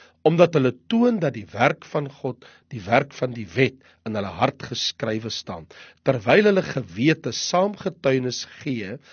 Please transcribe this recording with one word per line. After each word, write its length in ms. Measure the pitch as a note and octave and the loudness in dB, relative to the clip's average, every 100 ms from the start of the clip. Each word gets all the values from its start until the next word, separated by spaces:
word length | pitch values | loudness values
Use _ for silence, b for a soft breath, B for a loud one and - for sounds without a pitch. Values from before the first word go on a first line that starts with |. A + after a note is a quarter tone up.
| b b | b b
Omdat 320 | D#3 E3+ E3+ | 2 6 4
hulle 220 | D#3+ B2+ - - | 6 2 -2 -2
toon 300 | A3+ A#3+ A3+ | 2 2 2
dat 140 | D#3 | -2
die 140 | A2+ G2+ | -4 -8
werk 360 | G2+ C#3 D#3+ - | 0 0 0 -6
van 220 | D#3+ C#3 | -6 -6
God, 380 | - C3 A#2+ - b - | -8 -10 -10 -18 b -14
die 120 | A#2+ F#2 | -10 2
werk 280 | B2 C#3 | 2 2
van 200 | - B2 | -6 -6
die 140 | A#2 G2+ A#2+ | -6 -6 0
wet, 260 | C3 - b b A2+ | 0 -2 b b -8
in 80 | |
hulle 200 | G#2+ G2 E2 | -6 -6 0
hart 240 | C3 - - | -2 -2 -12
geskrywe 640 | A#2+ - - A2 A2 A2+ | -6 -6 -6 -4 -4 -6
staan, 320 | - - F2 D#2 B B B - | -10 -12 -14 -16 B B B -2
terwyl 400 | C3 G2+ E3+ G#3 | 0 4 6 6
hulle 160 | F#3+ | 2
gewete 720 | - C3 F#2+ F2 C3+ D#3 B2+ | 0 -6 -8 0 2 2 -2
saamgetuienis 1120 | - - F3 G3+ G3+ F#3 - C#3 C3 B2+ A#2+ - - | -6 -2 0 0 -2 -8 -2 0 0 -2 -8 -12 -12
gee 380 | D3 A#2+ F#2+ B2+ b | -8 -8 -8 -12 b